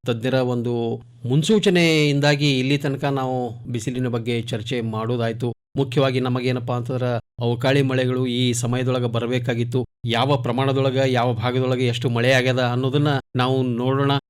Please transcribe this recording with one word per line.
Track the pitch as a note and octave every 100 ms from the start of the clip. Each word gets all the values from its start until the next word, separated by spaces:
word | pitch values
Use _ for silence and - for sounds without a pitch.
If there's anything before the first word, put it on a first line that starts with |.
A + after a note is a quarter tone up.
| -
ತಜ್ಞರ | A#2 B2 C3 B2
ಒಂದು | B2 A#2+ A#2+ A#2 A2+ - - A#2
ಮುನ್ಸೂಚನೆಯಿಂದಾಗಿ | C#3 D3+ G#3+ G3+ F3 E3+ D#3 D3 C#3+ D3 D3 D3 C3
ಇಲ್ಲಿ | C3 C#3+
ತನಕ | C#3+ C#3 C#3+
ನಾವು | C#3 C3 B2+ A#2+ A#2+ -
ಬಿಸಿಲಿನ | A#2+ B2 B2+ B2+
ಬಗ್ಗೆ | A#2+ A2+ A#2
ಚರ್ಚೆ | A#2 A2+ G#2+ B2 A2+
ಮಾಡೋದಾಯ್ತು. | G#2+ A2 B2 A2+ A#2 A#2+ A2+ _ -
ಮುಖ್ಯವಾಗಿ | B2 B2 C#3 C3
ನಮಗೇನಪ್ಪಾ | B2+ B2+ B2+ B2+ A#2+ B2
ಅಂತಂದ್ರ | A#2+ B2+ B2 A#2+ - -
ಅವಕಾಳಿ | A#2+ A#2 C3 C#3
ಮಳೆಗಳು | C3+ C3 B2+ B2+ B2+
ಈ | A#2+ B2
ಸಮಯದೊಳಗ | A#2+ A#2+ B2+ B2+ B2+ A#2+
ಬರ್ಬೇಕಾಗಿತ್ತು. | A#2 A#2 B2+ B2 A#2+ A#2+ B2+ A#2+ _ A#2+
ಯಾವ | A2+ C3+ C#3+
ಪ್ರಮಾಣದೊಳಗ, | A#2+ A#2+ C#3 C3+ C3+ C3 C3+ B2
ಯಾವ | B2
ಭಾಗದೊಳಗ | A#2+ B2 B2+ B2+ B2 B2
ಎಷ್ಟು | A#2 C#3
ಮಳೆ | A#2+ B2
ಆಗ್ಯದ | C3 B2+ B2+ B2
ಅನ್ನೋದನ್ನ | B2 C3 C3 D3 C#3 - B2+
ನಾವು | B2+ C3 B2+ A#2
ನೋಡೋಣ. | B2+ C3+ C#3 C#3